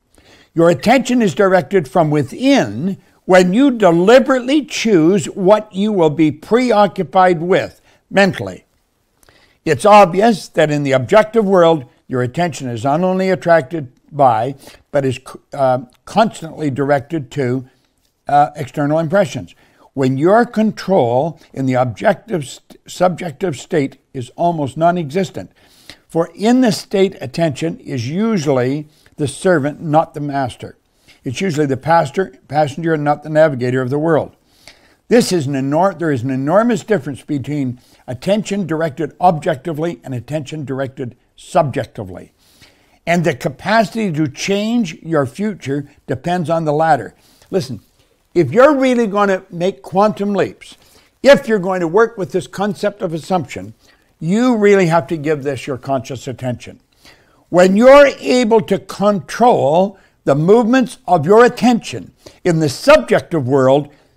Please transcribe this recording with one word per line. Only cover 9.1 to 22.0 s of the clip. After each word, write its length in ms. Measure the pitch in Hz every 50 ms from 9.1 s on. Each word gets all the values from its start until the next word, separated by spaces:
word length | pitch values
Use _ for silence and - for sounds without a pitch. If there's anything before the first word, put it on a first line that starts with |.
| _ _ _ _ _ _ _ _ _ _ -
It's 220 | 160 147 - -
obvious 600 | 202 208 208 196 165 175 185 214 240 214 156 - -
that 200 | - 170 156 156
in 140 | 147 147 143
the 80 | 135
objective 540 | 131 127 123 - 190 214 214 214 - 226 208
world, 400 | 190 196 180 170 165 165 151 127 - _ _ _ -
your 140 | 127 123
attention 480 | 123 123 127 170 170 170 131 - 139 123
is 140 | 120 110 110
not 180 | 139 143 170
only 300 | 185 185 185 185 190 190
attracted 600 | 185 - - 170 170 165 - - 170 160 135 - _ _ _ _
by, 440 | 151 143 139 127 113 110 120 139 143 - - - - - _ _
but 120 | - 143 135
is, 160 | 131 120 - - - - - _ _
uh, 280 | - 139 135 131 127 127 127 - _ _ -
constantly 640 | - - 202 233 202 - - 165 160 - - 156 143
directed 600 | 123 139 139 139 147 139 131 - 165 160 127 -
to, 340 | - 147 131 120 127 131 127 - _ _ _ _ _ _ _ _ _ _ _ -
uh, 240 | 143 143 147 151 -
external 440 | 160 135 - - 151 143 143 156 160
impressions. 560 | 165 143 180 202 185 131 - 120 87 - - _ _ _ _ _ _ _ -
When 240 | 135 135 131 135 131
your 280 | 156 180 208 240 240
control 960 | 240 - 214 220 214 - - - 185 190 175 127 117 120 131 151 170 147 _ _ _ -
in 120 | 131 135
the 80 | 131 127
objective 720 | 123 127 123 101 -